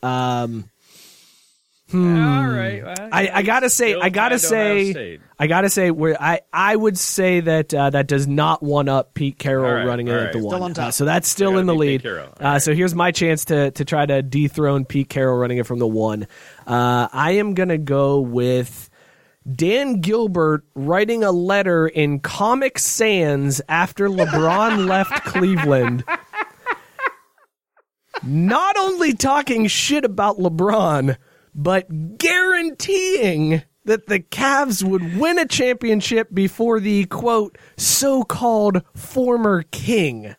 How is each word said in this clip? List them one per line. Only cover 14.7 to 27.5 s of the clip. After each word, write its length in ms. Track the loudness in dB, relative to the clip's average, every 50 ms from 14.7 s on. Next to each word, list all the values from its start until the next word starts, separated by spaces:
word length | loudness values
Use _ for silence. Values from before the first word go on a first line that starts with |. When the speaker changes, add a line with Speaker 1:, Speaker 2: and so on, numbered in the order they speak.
| 2 0 -2
Speaker 1:
Pete 240 | -2 -2 -4 -4 -2
Carroll 280 | -2 0 0 2 2 2
running 200 | 0 0 0 -2
it 80 | -2
from 120 | -4 -2 -2
the 80 | -2
one. 400 | 0 0 0 0 0 -2 -4 -8 -10 -14 -20 -20 -20 -20 -20 -8
Uh, 400 | -2 0 0 2 2 2 2 0 -2 -2
I 200 | -2 0 2 2
am 220 | 0 0 0 0
gonna 240 | -2 0 0 0 -2
go 420 | -2 0 0 2 2 2 2 0
with 680 | 0 0 -2 0 0 2 0 0 -2 -4 -8 -18 -20 -20 _ _ -20 _ _ _ _ _ _ _ _ -10
Dan 500 | -4 -2 0 0 2 0 0 0 -2 0
Gilbert 640 | 0 0 0 2 0 0 0 2 2 2 2 0 -2 _ _
writing 480 | -6 -2 0 2 2 2 2 2 0 2
a 80 | 2
letter 560 | 2 2 2 2 2 2 2 2 2 2 2
in 320 | 2 2 2 0 2 0 -2
Comic 580 | -4 -6 -4 0 2 2 2 2 0 -2 -2 -2
Sans 800 | -4 -4 0 0 2 2 2 2 2 2 2 0 0 -2 -2 -4 -4 -2
after 400 | 0 0 0 -2 -2 -2 -2 -2
LeBron 800 | 2 0 0 0 2 0 2 2 2 2 2 2 2 0 0 2
<laughs> 0 |
left 340 | 2 2 2 0 -2 -6 -6
Cleveland. 800 | -4 -2 0 2 2 2 2 2 2 4 4 4 2 0 -2 -4 -4 -6 -8 -8 _ -10 -10 -10 -10 -10 _ -8 -8 -8 -8 -10 -20 _ -8 -8 -8 -8 _ _ _ _ _ _ _